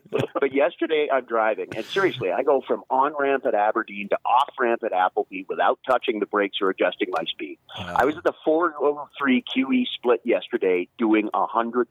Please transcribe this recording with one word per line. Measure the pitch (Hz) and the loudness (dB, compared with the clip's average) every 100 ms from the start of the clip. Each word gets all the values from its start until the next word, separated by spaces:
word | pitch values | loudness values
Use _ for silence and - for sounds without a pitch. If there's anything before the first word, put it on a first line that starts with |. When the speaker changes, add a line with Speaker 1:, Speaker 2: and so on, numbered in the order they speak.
| _ | _
Speaker 1:
But | - 143 - 139 | -4 -2 -2 0
yesterday, | 135 160 - 160 156 147 | 2 0 0 -2 0 0
I'm | 135 | 0
driving, | 123 117 110 110 104 | 0 0 2 0 -4
and | - 110 | -8 -6
seriously, | 196 185 127 95 | 0 0 0 -2
I | 92 | 0
go | 135 135 - | 2 2 2
from | 110 - | -4 0
on-ramp | 131 139 151 139 135 131 | 0 0 0 0 0 0
at | |
Aberdeen | 107 107 113 110 101 101 | 2 2 0 -2 -6 -4
to | 180 | -4
off-ramp | - 123 139 - 120 117 | 2 2 2 0 0 0
at | 110 | -2
Appleby | 92 92 - 101 95 95 | 0 0 0 -4 -6 -6
without | 82 90 131 - | 0 0 0 0
touching | 127 - 107 | -2 -2 -4
the | 98 | -2
brakes | 104 101 - | 0 0 0
or | 95 | -2
adjusting | 95 92 - 101 | 0 -2 0 -4
my | 85 | -4
speed. | 82 - 76 - - - | -6 -8 -12 -14 -16 -14
Speaker 2:
Wow. | 90 90 | -4 0
Speaker 1:
I | |
was | 127 156 | 0 0
at | |
the | 165 - | -4 -2
four | - 160 175 147 | 0 2 0 0
oh | 139 147 139 - | -2 -2 -6 -4
three | 135 127 | 2 2
Q | - 131 131 | 0 -4 0
E | 127 123 | 0 0
split | - - - | -2 0 0
yesterday | 117 98 - 120 92 90 90 - | 2 -2 -2 -2 0 0 -2 -2
doing | 113 107 107 | 2 2 2
a | 95 98 | 0 0
hundred | 113 117 120 117 | 0 -2 -2 -4